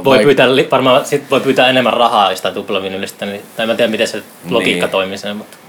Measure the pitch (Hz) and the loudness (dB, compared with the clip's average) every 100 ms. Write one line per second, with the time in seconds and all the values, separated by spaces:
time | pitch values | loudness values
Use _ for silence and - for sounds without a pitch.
0 | 131 131 143 139 123 131 165 131 131 131 | 2 4 4 4 4 2 2 2 2 2
1 | - 143 - 131 135 131 127 131 120 113 | 2 -4 0 -2 0 2 2 2 2 2
2 | 117 117 95 92 95 92 98 98 95 95 | 2 4 2 0 -6 -6 -6 -6 -6 -8
3 | 98 - 104 101 - - 113 107 117 110 | -10 -10 -10 -10 -12 -6 -4 0 0 0
4 | 113 107 - - 160 117 95 87 87 98 | -4 -6 -12 -16 -4 -2 0 -2 -2 -2
5 | 95 98 104 104 104 - | -4 -8 -10 -10 -14 -20